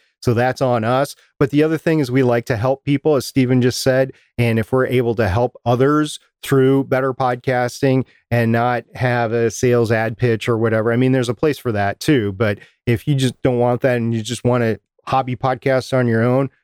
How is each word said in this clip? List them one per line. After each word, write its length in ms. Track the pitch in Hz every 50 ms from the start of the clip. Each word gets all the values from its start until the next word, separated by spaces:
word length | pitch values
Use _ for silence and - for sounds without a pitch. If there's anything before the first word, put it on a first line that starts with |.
| _ _ _ _
So 120 | - 127 117
that's 280 | 117 123 127 123 -
on 220 | 139 127 123 117 110
us. 320 | 117 127 135 143 - - _ _ _ _ -
But 100 | 147 -
the 140 | 143 147 151
other 140 | 156 160 147
thing 200 | - 175 160 156
is 140 | 143 120
we 100 | 123 135
like 240 | 131 120 120 120 117
to 100 | - 127
help 280 | 101 117 131 135 - -
people, 320 | 143 143 131 - 156 151
as 100 | 139 -
Steven 340 | - - 139 127 123 131 127
just 220 | 120 127 - -
said. 300 | - 135 127 135 135 135 - _ _ _ _ -
And 220 | 120 117 113 113
if 100 | 107 -
we're 160 | 131 131 127
able 300 | - 123 131 120 117 113
to 120 | 107 113 92
help 280 | 87 117 123 123 - - -
others 560 | 120 123 120 131 143 151 151 151 147 - - _ _ _ _ -
through 400 | - 143 135 131 131 135 135 135
Better 280 | 123 135 131 135 135
Podcasting 920 | 127 - 135 123 123 123 - 135 127 123 123 123 - - 139 135 131 131 120 _ _ _ _ -
and 220 | 117 120 117 113
not 320 | 117 117 120 123 120 117 - _ -
have 380 | - 131 123 120 120 117 110
a 180 | 117 117 117 110
sales 400 | - - - 123 120 120 117 107
ad 260 | 117 110 113 113 117
pitch 320 | - 127 120 113 110 - 123
or 80 | 117
whatever, 360 | 110 117 113 110 110 107 117
I 40 | 117
mean, 140 | 120 131 131
there's 180 | 131 131 120 120
a 60 | 117
place 240 | - 165 156 135 -
for 140 | - 123
that 260 | 107 101 101 101 101 -
too. 340 | - - 151 127 104 101
But 280 | 95 95 117 107 104 - - - _ _ -
if 220 | 120 120 107 - 147
you 80 | 143
just 240 | 135 131 123 - _
don't 160 | - 135 123 120
want 220 | 120 123 123 117
that 160 | - 135 123
and 180 | 120 113 117 117
you 80 | 113
just 220 | 107 117 120 - -
want 180 | 123 123 123
to 160 | 117 113 104 - _ _ _ _ -
hobby 280 | - 135 131 127 127 123
podcast 580 | - - 131 131 120 - 135 131 127 - - 135
on 100 | 131 123
your 160 | 120 113 113
own, 280 | 117 123 123 135 139 131 _ _